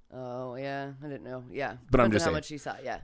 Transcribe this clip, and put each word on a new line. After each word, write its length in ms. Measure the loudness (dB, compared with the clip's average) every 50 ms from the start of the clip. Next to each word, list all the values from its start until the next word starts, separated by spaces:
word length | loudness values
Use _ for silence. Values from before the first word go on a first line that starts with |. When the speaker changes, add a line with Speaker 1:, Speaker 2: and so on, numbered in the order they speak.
| -20 -14
Speaker 1:
Oh, 440 | -12 -10 -8 -6 -6 -6 -6 -6 -8
yeah. 360 | -6 -6 -4 -4 -4 -6 -6 -8 -10 -10
I 40 |
didn't 180 | -10 -10 -8 -8
know. 180 | -8 -8 -10 -10 -8
Yeah. 240 | -4 -4 -4 -4 -4 -6 -2 4
Speaker 2:
But 80 | 6 8
I'm 60 | 8 8
Speaker 1:
Depends 60 | 6
Speaker 2:
just 80 | 6 4
Speaker 1:
on 20 |
how 0 | 4
Speaker 2:
saying. 40 | 2
Speaker 1:
much 100 | 2 -2
he 100 | -6 -10
saw. 180 | -8 -8 -8 -8 -6 -6
Yeah. 160 | -6 -6 -4